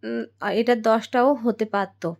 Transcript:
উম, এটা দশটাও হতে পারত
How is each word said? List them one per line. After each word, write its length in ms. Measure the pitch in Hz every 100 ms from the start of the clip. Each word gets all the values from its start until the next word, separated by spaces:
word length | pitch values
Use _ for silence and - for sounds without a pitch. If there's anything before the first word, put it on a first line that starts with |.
উম, 200 | 220 233 - _ 196 196
এটা 120 | 233 240 226
দশটাও 420 | 220 226 247 254 277
হতে 300 | 233 226 214
পারত 380 | 202 190 _ 170 170